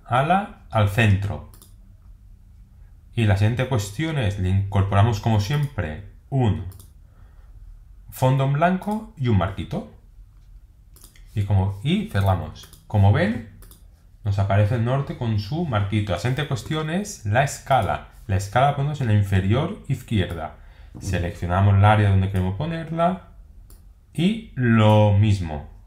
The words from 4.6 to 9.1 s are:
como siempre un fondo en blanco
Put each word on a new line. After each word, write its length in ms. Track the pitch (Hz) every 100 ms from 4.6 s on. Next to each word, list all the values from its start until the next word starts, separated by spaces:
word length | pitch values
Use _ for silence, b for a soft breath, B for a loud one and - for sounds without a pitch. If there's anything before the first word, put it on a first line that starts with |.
| 98 98 95 98 117 110
como 220 | 113 110
siempre 640 | 104 147 139 - 80 95 - - -
un 360 | 139 113 80 87 - - - b b b b b b - - - - -
fondo 360 | - 131 135 135
en 80 |
blanco 600 | 143 175 185 202 214 -